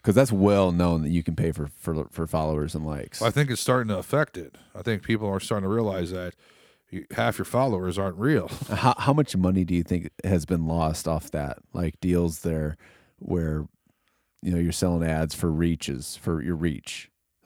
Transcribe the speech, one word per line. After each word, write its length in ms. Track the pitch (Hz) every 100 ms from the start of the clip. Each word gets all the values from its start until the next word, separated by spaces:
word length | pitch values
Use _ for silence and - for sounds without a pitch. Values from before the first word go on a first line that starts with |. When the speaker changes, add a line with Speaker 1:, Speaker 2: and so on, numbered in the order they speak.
Speaker 1:
'Cause 140 | - 104
that's 160 | 135
well 400 | 98 101 101 95
known 300 | 87 87 82
that 60 | 76
you 120 | 85
can 120 | 80 80
pay 160 | 82
for, 160 | 76 73 -
for, 280 | - 78 -
for 160 | - 80
followers 460 | 80 78 76 76 78
and 100 | 78
likes. 360 | 73 - -
Speaker 2:
I 80 | 113
think 180 | 143 143
it's 120 | 117
starting 260 | - 127 110
to 80 | 95
affect 400 | - 143 151 90
it. 180 | 76 - _ 98
I 60 |
think 200 | 104 104
people 240 | - 110 107
are 120 | 98
starting 240 | - 104 95
to 60 |
realize 380 | 113 107 95 85
that 220 | 92 90 - _ _ _ _ -
you, 140 | 92 -
half 260 | - 117 -
your 60 | -
followers 520 | 120 135 95 92 87
aren't 200 | 98 87
real. 300 | 127 139 - -
<laughs> 100 | -
Speaker 1:
How, 240 | 107 131 -
how 160 | -
much 220 | 147 143 92
money 280 | 90 92
do 100 | 90
you 80 | 87
think 260 | 82 87 - -
has 220 | 92 90 76
been 220 | 87 80
lost 400 | 82 80 78 80
off 240 | 78 -
that? 260 | 76 71 - _
Like, 260 | 85 82 -
deals 380 | 92 87 85 80
there 360 | 85 80 76 80 - - _ -
where, 480 | - 87 80 78 76 _ _ _ _ _ _ -
you 80 | -
know, 80 | 87
you're 120 | 85
selling 360 | - 92 85 82
ads 260 | 78 78
for 180 | - 85
reaches, 640 | 78 85 80 - 67 - -
for 220 | - 82
your 140 | 65 82
reach, 540 | 85 71 - - - _ _ _